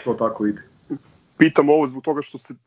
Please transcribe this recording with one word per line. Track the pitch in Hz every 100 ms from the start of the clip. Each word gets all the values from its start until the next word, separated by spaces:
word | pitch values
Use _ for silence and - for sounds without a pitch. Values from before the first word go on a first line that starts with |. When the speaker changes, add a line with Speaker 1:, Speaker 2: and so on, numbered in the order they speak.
Speaker 1:
to | 123
tako | 110 113 - 104
ide. | 104 - _ - 135 _ _ _ -
Speaker 2:
Pitam | 160 156 143
ovo | 151 143
zbog | 127
toga | 156 147
što | - 127
se | - 127